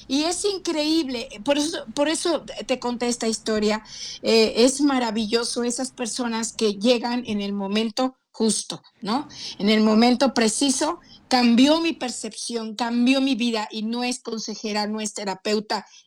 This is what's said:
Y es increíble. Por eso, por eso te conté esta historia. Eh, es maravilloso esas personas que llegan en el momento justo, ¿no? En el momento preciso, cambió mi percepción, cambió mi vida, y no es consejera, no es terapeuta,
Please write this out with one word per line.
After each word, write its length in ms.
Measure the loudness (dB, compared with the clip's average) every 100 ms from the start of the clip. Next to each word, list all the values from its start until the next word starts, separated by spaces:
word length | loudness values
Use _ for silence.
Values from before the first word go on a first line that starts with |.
| -4
Y 180 | -2 -2
es 200 | -2 -4
increíble. 800 | -4 -4 -2 0 0 0 -6 -8 -6
Por 140 | -2 0
eso, 260 | 0 -4 -6 -2
por 120 | 0
eso 380 | 0 0 -2 -4 -10 -4
te 100 | -4
conté 300 | -2 -2 -2
esta 200 | 0 -2
historia. 560 | -2 -2 0 2 0 -4 -14 -14 -4
Eh, 320 | 2 4 4 6
es 220 | 4 4
maravilloso 840 | 2 2 0 -2 0 -2 -2 -2
esas 260 | -2 -4 -6
personas 640 | -6 -6 -4 -4 -4 -4
que 220 | -2 -2 2
llegan 480 | 2 2 0 -4 -4
en 160 | -4
el 100 | -4
momento 600 | -4 -2 -2 -2 -2 -4 -4 _
justo, 520 | -2 0 0 -4 -12 -16 _
¿no? 260 | -4 -4 -4 -12 -14 -2
En 120 | 2
el 120 | 4
momento 540 | 6 6 6 4 2 2
preciso, 640 | 0 2 0 0 -2 -4 -12 -20 _
cambió 540 | 2 4 6 6 6
mi 120 | 2
percepción, 840 | -2 -6 -8 -10 -10 -8 -6 -6 -4
cambió 460 | -2 2 4 4
mi 120 | 2
vida, 340 | 0 0 -2 -4
y 100 | -6
no 220 | -4 -4
es 160 | -4 -4
consejera, 680 | -6 -8 -8 -8 -6 -4 -4
no 160 | -4
es 140 | -6 -6
terapeuta, 720 | -6 -4 -2 -2 0 -4 -6 -18